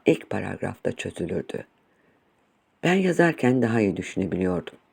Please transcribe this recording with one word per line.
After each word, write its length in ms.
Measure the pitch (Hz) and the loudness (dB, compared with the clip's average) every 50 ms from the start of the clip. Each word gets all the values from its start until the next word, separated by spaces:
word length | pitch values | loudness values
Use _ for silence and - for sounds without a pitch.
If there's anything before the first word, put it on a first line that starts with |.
| _ | _
ilk 240 | - 160 - - - | 0 0 0 -2 -8
paragrafta 640 | 101 101 98 98 98 - - 98 101 - - 95 | -8 -8 -6 -8 -6 -6 -6 -8 -8 -6 -6 -6
çözülürdü. 760 | - - - - - - 90 80 92 80 - - - - - - _ _ _ _ _ _ _ _ _ _ _ _ _ _ _ _ _ _ _ _ _ _ - | -6 -6 -8 -10 -6 -6 -6 -4 -4 -6 -6 -6 -10 -12 -12 -14 _ _ _ _ _ _ _ _ _ _ _ _ _ _ _ _ _ _ _ _ _ _ 0
Ben 100 | 170 185 | 2 2
yazarken 680 | 196 185 180 165 - 170 165 - - 127 123 131 127 | 4 2 2 4 4 4 4 2 2 2 2 4 4
daha 200 | 117 110 117 113 | 2 2 4 4
iyi 160 | 104 95 - | 2 2 2
düşünebiliyordum. 760 | - - - - 90 95 85 - 90 92 92 90 82 - - - - _ _ | -2 -6 -6 -4 -4 -2 -2 -2 0 0 0 0 -2 -4 -8 -16 -20 _ _